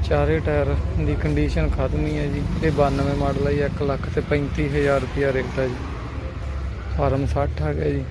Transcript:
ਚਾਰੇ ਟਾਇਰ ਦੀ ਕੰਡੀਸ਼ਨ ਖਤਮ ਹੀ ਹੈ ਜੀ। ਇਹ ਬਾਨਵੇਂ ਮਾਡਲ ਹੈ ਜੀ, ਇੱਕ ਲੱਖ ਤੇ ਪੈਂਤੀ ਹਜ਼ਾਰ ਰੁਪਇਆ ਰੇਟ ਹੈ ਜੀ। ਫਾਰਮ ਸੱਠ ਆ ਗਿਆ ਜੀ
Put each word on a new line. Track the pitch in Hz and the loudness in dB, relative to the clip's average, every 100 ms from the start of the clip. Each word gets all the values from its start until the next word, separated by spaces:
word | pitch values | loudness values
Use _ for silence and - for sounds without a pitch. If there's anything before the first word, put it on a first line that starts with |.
ਚਾਰੇ | - 147 147 160 | 0 2 2 2
ਟਾਇਰ | 156 147 139 143 - - | 2 2 2 0 0 0
ਦੀ | 151 | 0
ਕੰਡੀਸ਼ਨ | 151 156 147 147 165 151 | 0 0 2 2 2 0
ਖਤਮ | - 131 151 151 | 0 0 0 0
ਹੀ | 151 | 0
ਹੈ | 147 | -2
ਜੀ। | 143 143 - | -2 -2 0
ਇਹ | 160 | 2
ਬਾਨਵੇਂ | 143 143 139 139 139 | 4 2 2 0 2
ਮਾਡਲ | 143 139 143 | 0 2 2
ਹੈ | |
ਜੀ, | 147 | 2
ਇੱਕ | 139 - | 0 0
ਲੱਖ | 143 135 - | -2 0 -2
ਤੇ | - | -2
ਪੈਂਤੀ | 143 147 139 - 147 | 0 0 0 0 0
ਹਜ਼ਾਰ | 147 143 139 | 2 2 2
ਰੁਪਇਆ | 127 143 139 | 0 0 2
ਰੇਟ | 131 123 135 | 2 0 -2
ਹੈ | 127 | -2
ਜੀ। | 120 - - - - - - - - - - - - | -2 -6 -6 -8 -6 -8 -6 -6 -4 -6 -6 -4 0
ਫਾਰਮ | 143 135 139 | 2 2 0
ਸੱਠ | 143 143 - | 0 -2 -2
ਆ | 151 | -2
ਗਿਆ | 147 151 | 0 0
ਜੀ | 143 127 | -2 -4